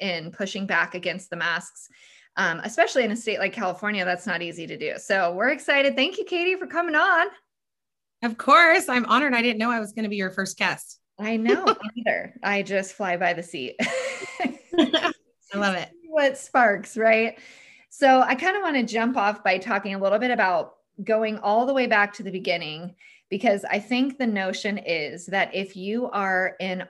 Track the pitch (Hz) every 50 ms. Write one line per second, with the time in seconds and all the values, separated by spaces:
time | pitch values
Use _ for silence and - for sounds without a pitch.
0 | - 202 175 165 160 165 180 - 202 196 - 202 196 196 185 165 170 175 - 180
1 | 175 185 165 185 190 - - 170 165 165 165 170 175 - - - - - _ _
2 | - - - - _ _ - - 196 175 165 - - 214 220 - 349 427 - 294
3 | 240 220 208 226 - 220 208 - 190 196 196 233 208 185 175 175 - 208 208 202
4 | 180 180 180 180 - 220 180 170 175 170 165 170 165 - 147 147 151 151 - -
5 | - - 202 190 185 170 175 185 214 254 302 262 - - 294 277 277 277 269 269
6 | 262 339 370 - - - 359 349 349 359 381 370 370 - - 330 349 349 302 302
7 | 339 392 370 330 339 403 - - _ _ _ _ _ _ _ _ _ _ _ _
8 | _ _ _ - - 240 220 - - - 381 330 339 330 330 381 - - 254 247
9 | 233 - 214 247 294 285 254 233 233 247 240 214 220 240 247 226 214 202 214 226
10 | 220 202 208 202 190 185 185 - 190 185 - - 208 180 156 - - - - _
11 | _ _ _ - 208 214 226 220 220 233 403 330 381 403 427 - - 214 220 240
12 | 226 214 - 87 - - - - - 196 202 202 196 - 196 196 190 196 - -
13 | 208 185 175 175 185 175 175 160 175 - - 160 127 123 - - 240 - 523 523
14 | 508 539 523 - 392 - - - 370 294 - - - - - 349 302 247 - 311
15 | - 349 - _ _ _ _ _ _ - 202 202 202 196 190 180 156 - - -
16 | - 330 311 311 285 269 254 - - - - 269 247 220 202 196 202 - - 220
17 | 220 226 226 220 226 226 - - - - - - - - - - _ _ - -
18 | 285 269 262 262 254 - 262 - 320 370 381 415 392 339 302 262 233 196 202 226
19 | 226 233 254 262 202 202 208 208 - 196 185 185 190 220 220 202 202 208 196 196
20 | 190 196 196 214 240 247 247 220 208 185 180 165 143 - - _ _ _ _ -
21 | 196 196 220 220 226 220 214 208 - 202 208 220 247 254 277 269 254 220 220 208
22 | 202 202 202 - 214 196 185 190 196 190 175 170 170 151 156 156 170 180 - _
23 | _ - - _ _ - 185 196 - 240 202 202 202 - - 208 202 - 247 247
24 | 262 277 262 - 254 233 208 196 190 185 202 202 - 214 196 196 - - 170 160
25 | 151 143 127 175 175 - 175 196 185 - - 180 196 190 - 190 185 196 214 233
26 | 247 - - 202 196 190 185 185 185 180 - - 180 190 185 185 180 180